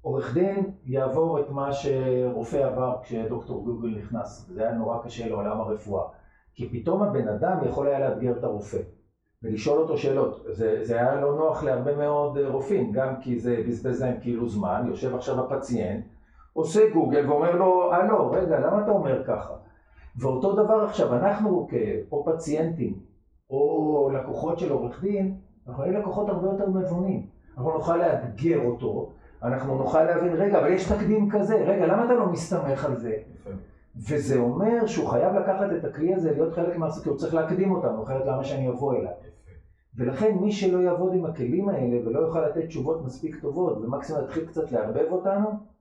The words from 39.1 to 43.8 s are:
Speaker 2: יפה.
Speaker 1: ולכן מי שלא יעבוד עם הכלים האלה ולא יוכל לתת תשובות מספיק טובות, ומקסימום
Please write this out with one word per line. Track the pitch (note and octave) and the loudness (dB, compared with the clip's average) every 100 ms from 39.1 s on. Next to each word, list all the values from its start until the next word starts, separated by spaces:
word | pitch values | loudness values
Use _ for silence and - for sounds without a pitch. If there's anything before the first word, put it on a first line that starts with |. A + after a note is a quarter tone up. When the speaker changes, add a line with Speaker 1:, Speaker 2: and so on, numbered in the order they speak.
Speaker 2:
יפה. | - - - - - - _ _ - | -10 -16 -20 -20 -20 -20 _ _ -4
Speaker 1:
ולכן | B2 C3+ G#3+ F#3 | -4 2 2 4
מי | G#3 | 0
שלא | - F#3+ F3+ | 2 2 4
יעבוד | F3+ E3+ F#3 | 2 2 2
עם | F3+ | 0
הכלים | D#3+ - B2 E3+ G3+ | -2 -4 -2 0 0
האלה | A#2 B2 A#2+ A2+ | 0 0 0 0
ולא | C#3 | 0
יוכל | D#3+ E3 D3+ | 0 0 -2
לתת | E3 D#3+ | -2 -4
תשובות | D3 C3+ D#3+ | -4 -2 -2
מספיק | B2 - D#3+ - | -4 -8 -10 -6
טובות, | C#3+ C#3+ F3+ | -6 -2 -2
ומקסימום | G#2+ | -2